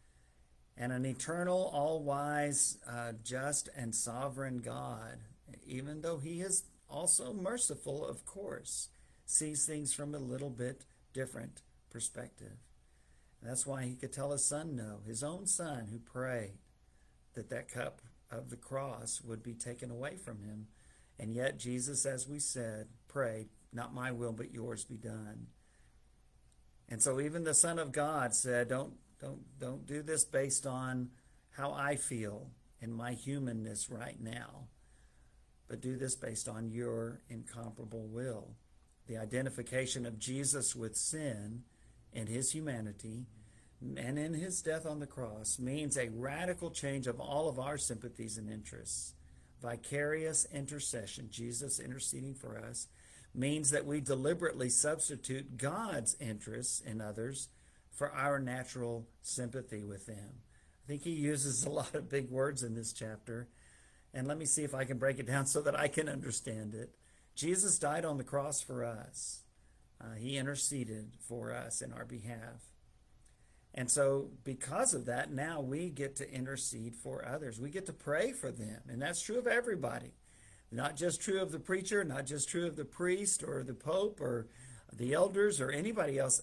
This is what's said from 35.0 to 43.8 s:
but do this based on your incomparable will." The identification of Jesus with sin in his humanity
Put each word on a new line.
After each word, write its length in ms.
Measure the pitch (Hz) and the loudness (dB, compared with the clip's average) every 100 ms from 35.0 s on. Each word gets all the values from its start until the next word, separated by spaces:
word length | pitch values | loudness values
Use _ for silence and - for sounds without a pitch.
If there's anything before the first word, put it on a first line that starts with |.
| - - - - - - - | -20 -20 -20 -20 -20 -20 -10
but 120 | 120 | -6
do 160 | 127 127 | -4 -2
this 200 | 131 - | -2 -2
based 320 | 120 110 - | -4 -4 -4
on 220 | 110 113 | -4 -2
your 520 | 113 120 113 113 - - | -2 0 0 -2 -6 -10
incomparable 800 | 117 117 120 117 113 117 113 110 | -10 -10 -10 -10 -10 -8 -8 -6
will." 480 | 113 127 107 - 113 - - - - - | -4 -4 -4 -8 -14 -20 -20 -20 -18 -8
The 120 | 113 | -6
identification 880 | 107 120 131 - - 131 127 135 120 | -2 0 0 -2 0 2 2 0 -2
of 120 | 110 | -4
Jesus 560 | 127 131 139 143 120 127 | -2 2 4 4 2 0
with 220 | 113 110 | 0 0
sin 680 | - 156 147 107 104 117 123 - - - - | 0 0 0 -2 -4 -6 -10 -18 -20 -20 -10
in 140 | - 107 | -6 -2
his 260 | 117 135 | 0 2
humanity 760 | 156 156 120 107 98 113 113 127 - - - - - | 0 0 -2 -4 -6 -8 -8 -8 -12 -20 -20 -20 -12